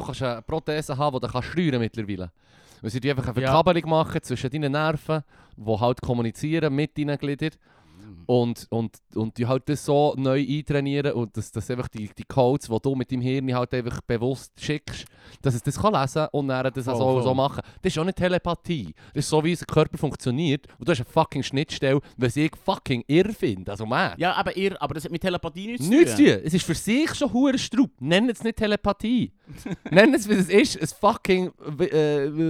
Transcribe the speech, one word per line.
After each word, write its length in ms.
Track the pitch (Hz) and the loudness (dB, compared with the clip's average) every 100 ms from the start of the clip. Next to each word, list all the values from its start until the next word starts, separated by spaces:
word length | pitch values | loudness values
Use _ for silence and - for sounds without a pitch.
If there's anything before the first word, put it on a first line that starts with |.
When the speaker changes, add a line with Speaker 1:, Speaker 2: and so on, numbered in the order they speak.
Speaker 1:
du 40 | 110 | -6
kannst 160 | 131 | -4
eine 200 | 131 117 | -4 -4
Prothese 540 | - 160 - 151 151 131 | -6 -6 -4 -4 -4 -2
haben, 180 | 147 127 | -2 -2
die 60 | 113 | -4
du 60 | |
kannst 160 | 127 117 | -4 -4
steuern 300 | 151 175 127 | 0 2 2
mittlerweile. 520 | 113 - 104 95 87 - _ _ - - | 0 -4 -6 -6 -8 -14 _ _ -20 -12
Weil 80 | 113 | -6
sie 100 | 120 | -2
die 100 | 127 | -2
einfach 180 | 131 123 | -2 -2
eine 120 | 120 | 0
Speaker 2:
Ja. 80 | 131 | 2
Speaker 1:
Verkabelung 360 | 147 165 170 160 | 4 4 4 2
machen 300 | 160 156 165 | 2 2 -2
zwischen 280 | - 120 131 | -4 -4 -4
deinen 220 | 151 143 | -2 -2
Nerven, 500 | 143 156 151 - 156 - _ - - | 0 -2 -2 -2 -4 -6 _ -20 -8
die 240 | 107 110 | -2 0
halt 200 | 120 131 | 2 0
kommunizieren 720 | - 120 117 - 151 160 156 | -2 -2 -2 -4 -2 0 0
mit 240 | 135 151 - | 0 -2 -2
deinen 180 | 147 143 | -4 -4
Gliedern. 340 | 143 143 156 - _ _ _ 82 | -4 -4 -6 -8 _ _ _ -20
Speaker 2:
Mhm. 240 | 107 90 85 | -20 -10 0
Speaker 1:
Und, 400 | 123 120 113 - | 2 2 -2 -4
und, 260 | 113 113 - _ | -4 -4 -8 _
und 220 | - 110 - | -4 -4 -2
die 80 | 120 | 0
halt 220 | 131 - | 0 -2
das 160 | 143 | -4
so 300 | - 143 147 131 | 2 4 4 2
neu 220 | 135 135 143 | 0 0 0
eintrainieren 680 | 147 143 143 139 143 143 | -2 -2 -2 0 0 0
und 220 | 117 117 - | -2 -4 -6
dass, 140 | 104 | -8
dass 180 | 113 - | -8 -6
einfach 180 | 123 127 | -6 -6
die, 200 | 110 104 - | -8 -12 -12
die 60 | |
Codes, 440 | 117 - 123 139 - | -4 2 2 2 -2
die 100 | 113 | -2
du 140 | 139 | -2
mit 160 | 135 120 | -2 -4
deinem 120 | 127 | -4
Hirn 300 | 123 135 131 | -2 -2 -2
halt 180 | 123 123 | -2 -2
einfach 260 | 127 117 127 | -4 -4 -6
bewusst 500 | - 117 120 131 - - | -4 -2 -2 -4 -10 -10
schickst, 460 | - 151 - - - _ - - | -6 -6 -8 -14 -14 _ -20 -4
dass 120 | 139 | -2
es 80 | 120 | 0
das 140 | - - | -2 0
kann 120 | 208 | 2
lesen 320 | 190 135 160 156 | 2 0 0 -2
und 160 | 143 139 | -2 -2
dann 240 | 131 131 | 0 -2
das 120 | 135 | -2
Speaker 2:
Voll, 100 | 123 123 | -2 0
Speaker 1:
so, 40 | |
Speaker 2:
voll. 200 | 131 131 | 2 2
Speaker 1:
so 100 | 131 | 2
machen. 280 | 131 135 - - - | 2 0 -2 -12 -6
Das 100 | 185 | -4
ist 60 | - | -2
auch 60 | |
nicht 120 | 175 185 | -2 0
Telepathie. 760 | 180 180 175 165 - 165 85 - - | 0 0 -2 -4 -4 -4 -6 -12 -10
Das 100 | - | -6
ist 60 | 139 | 2
so, 120 | 156 | 2
wie 80 | 156 | 2
unser 160 | 170 - | 0 0
Körper 320 | - 151 - | 2 2 0
funktioniert. 680 | 151 - - 123 170 147 - - | -4 -4 -2 0 0 -2 -4 -6
Und 80 | 123 | -2
du 60 | |
hast 80 | 147 | -2
eine 60 | 120 | 0
fucking 360 | - 156 143 | 0 0 -2
Schnittstelle, 580 | - 135 156 - 139 139 - - | -4 -4 -4 -2 0 0 -2 -2
was 200 | 123 139 | -2 2
ich 160 | 156 - | -2 -2
fucking 380 | - 190 - 127 - | -4 -4 -2 -4 2
irr 240 | 151 196 | 2 2
finde. 400 | 220 165 95 92 | 0 -2 -4 -6
Also, 140 | 98 110 | -8 -4
man. 260 | 131 180 85 | -2 -2 -2
Speaker 2:
Ja, 160 | 170 | -2
aber 220 | 165 190 170 | -2 -2 -2
irr, 240 | 190 190 | -2 -2
aber 140 | 147 | -6
das 100 | 151 | -6
hat 60 | 147 | -8
mit 100 | 165 | -4
Telepathie 440 | 185 175 165 160 202 | -2 -4 -6 -10 -8
nichts 160 | 240 156 | -4 4
zu 40 | |
Speaker 1:
Nichts 240 | 262 349 | 6 6
Speaker 2:
tun. 120 | 220 277 | 8 6
Speaker 1:
zu 80 | 107 | 6
tun. 60 | |
Es 100 | - | 2
ist 100 | 175 - | 0 0
für 80 | |
sich 380 | 160 - 240 311 | -2 0 2 0
schon 180 | - 277 | 0 0
hure 260 | 220 277 254 | 2 2 2
Strupp. 320 | - 220 240 - | 0 0 0 0
Nenn 280 | 131 180 247 | 2 2 2
es 160 | 226 | 0
nicht 120 | 226 208 | -4 -2
Telepathie. 760 | 214 208 208 196 214 247 110 _ - 147 | 0 0 0 -2 0 0 -2 _ -20 -14
Speaker 2:
<laughs> 300 | - 185 - | -10 -10 0
Speaker 1:
Nenn 240 | 165 302 | 6 6
es, 140 | 262 208 | 6 2
wie 60 | |
es 140 | 208 180 | 2 4
ist. 320 | 196 269 - | 4 4 0
Ein 60 | 160 | -6
fucking, 600 | - 202 220 - 185 185 - - 151 | 0 2 2 2 0 0 -6 -10 -4
äh, 460 | 180 156 151 147 143 151 160 | 0 2 2 0 -2 0 0